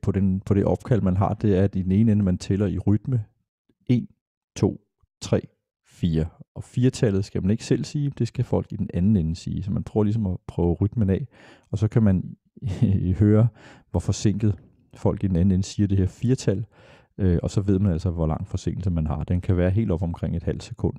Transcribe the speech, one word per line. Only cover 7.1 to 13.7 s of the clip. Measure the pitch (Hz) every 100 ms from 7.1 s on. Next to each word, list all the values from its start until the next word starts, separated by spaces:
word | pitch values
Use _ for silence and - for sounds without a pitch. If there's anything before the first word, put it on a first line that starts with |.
| 98
skal | 98 -
man | 92
ikke | 117
selv | - 123
sige, | 143 147 143 -
det | 120
skal | -
folk | 120 95 -
i | -
den | -
anden | 85 98 104
ende | 80 85
sige. | 85 82
Så | 92
man | 87
prøver | - 110
ligesom | 104 113 95
at | 90 -
prøve | - 85
rytmen | 82 101 120 98
af, | 95 139 - - - -
og | 98
så | 107
kan | 127
man | 104 92 - - _ - 107
<laughs> | 87 107 95 87 90
høre, | 104 107 117 - -